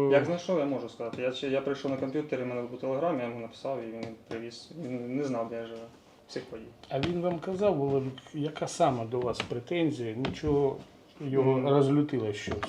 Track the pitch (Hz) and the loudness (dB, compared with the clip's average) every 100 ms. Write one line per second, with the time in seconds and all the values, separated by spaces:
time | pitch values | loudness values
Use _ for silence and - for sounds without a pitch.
0 | 139 143 135 175 - 175 143 127 113 - | 6 6 4 0 0 0 2 -2 -4 -6
1 | 117 123 127 127 139 135 135 135 139 131 | -6 -2 -2 -2 0 0 0 -2 -2 -2
2 | 135 151 147 127 123 123 120 127 131 135 | -2 -2 -2 -2 -2 -4 -6 -4 -2 0
3 | 170 139 120 120 113 - 135 127 113 110 | 0 0 -2 -6 -10 -8 -6 -4 -6 -8
4 | 113 110 - 113 117 - - 156 131 123 | -8 -10 -10 -8 -8 -12 -14 -10 -6 -4
5 | 120 131 139 117 113 117 113 113 113 - | -2 -2 0 -2 -2 -4 -8 -10 -14 -18
6 | - - - - - 113 110 - - 135 | -20 -20 -12 -10 -8 -12 -14 -18 -4 -2
7 | 156 175 175 170 190 185 208 156 139 139 | 0 0 0 -2 -4 2 4 4 2 2
8 | 131 131 - 151 151 - 170 - 160 123 | 0 -6 -10 -4 -4 -4 -4 2 4 2
9 | 113 123 123 - - 120 - 175 160 - | 0 -2 0 -2 -4 -6 -2 2 2 0
10 | 117 110 135 - 151 143 135 - - - | -4 -2 -4 -2 2 4 4 0 -10 -20
11 | - - 143 135 135 131 135 143 139 147 | -20 -8 0 4 6 6 6 6 6 6
12 | 147 127 139 135 - - | 4 2 0 -2 -4 -4